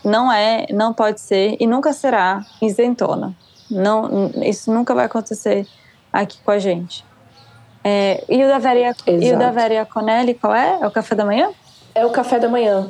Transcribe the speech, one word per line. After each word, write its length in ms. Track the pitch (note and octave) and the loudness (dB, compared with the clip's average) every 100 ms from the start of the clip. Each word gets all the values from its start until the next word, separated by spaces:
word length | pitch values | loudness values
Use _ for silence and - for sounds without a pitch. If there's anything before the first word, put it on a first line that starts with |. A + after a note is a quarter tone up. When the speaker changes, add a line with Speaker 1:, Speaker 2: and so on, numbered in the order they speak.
Speaker 1:
não 260 | G3+ A3 B3+ | 0 2 2
é, 360 | G#3+ G#3+ A3+ - | 2 2 0 -2
não 220 | G#3 A3+ | -2 -2
pode 300 | A3+ G#3+ G#3 | 0 0 -2
ser 340 | - G3 G3+ A3 | -2 0 0 0
e 80 | A3+ | 0
nunca 280 | B3 D4 | 2 0
será 500 | C#4+ C4+ A3+ F#3 G3 G3+ - | -2 0 2 0 -2 -8 -4
isentona. 760 | A3 G3+ A#3+ A#3+ E3 - F#3 F3+ _ _ - | -2 0 0 0 -2 -2 -6 -12 _ _ -8
Não, 320 | G3+ G3 A3 - G3 F#3+ | -2 0 0 0 -2 -2
n-, 160 | - - | -2 -4
isso 200 | G3+ - | -2 -2
nunca 240 | A3+ B3 | -2 0
vai 120 | B3 A3+ | 0 0
acontecer 600 | A3+ G#3+ G#3+ G#3+ G3+ G3 - _ _ - | -2 -6 -6 -2 -2 -2 -14 _ _ -6
aqui 240 | F#3+ G3 - | -4 -4 -6
com 60 | - | -2
a 80 | G3+ | 0
gente. 440 | F#3+ F3 F3 - - _ - - - - - _ | 0 -4 -6 -14 -20 _ -20 -20 -20 -20 -20 _
É, 400 | G3+ G3+ G3 F#3 - | -2 0 0 -2 0
e 160 | B3+ | 2
o 40 | C4+ | 4
da 100 | C4+ | 2
Vera, 200 | B3+ B3 B3 A#3+ - | 2 2 0 -2 0
e 100 | - | 2
o 40 | |
da 60 | B3 | 2
Speaker 2:
Exato. 280 | A#3+ B3 | 2 2
Speaker 1:
Vera 320 | A#3+ A3+ A3 A3 | 2 0 0 -2
Conelli, 480 | A3+ A3 A3+ B3 | -4 0 0 0
qual 200 | A#3+ G#3+ | 0 0
é? 240 | A3 C4+ F#4 | 2 2 0
É 40 | G#3+ | -2
o 40 | |
Café 240 | A3 G#3 | -2 -2
da 100 | G#3+ | -2
Manhã? 240 | G#3 A3 G4 - - - - | 0 0 0 -4 -20 -20 -6
Speaker 2:
É 100 | A3+ A#3 | 0 0
o 40 | |
Café 280 | C4 B3 A#3+ | 0 0 0
da 100 | A#3 | 0
Manhã, 360 | A#3+ A3 G3 | 0 2 0